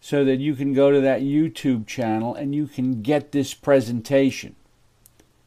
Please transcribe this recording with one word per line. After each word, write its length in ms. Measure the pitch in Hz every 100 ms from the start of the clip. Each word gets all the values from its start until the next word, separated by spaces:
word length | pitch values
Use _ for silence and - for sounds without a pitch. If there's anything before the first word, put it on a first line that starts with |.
so 220 | - 143
that 160 | 135 131
you 160 | 143 131
can 160 | 139
go 200 | 135 139
to 100 | 143
that 200 | 135 123
YouTube 640 | 139 147 160 - 143 123 107
channel 480 | - 117 110 117
and 220 | - 143 143
you 120 | 147
can 340 | - 127 123
get 320 | 104 147 143
this 200 | 143 135
presentation. 1000 | - - 139 113 120 110 139 139 - - - _ _ _ _ _ _ _ _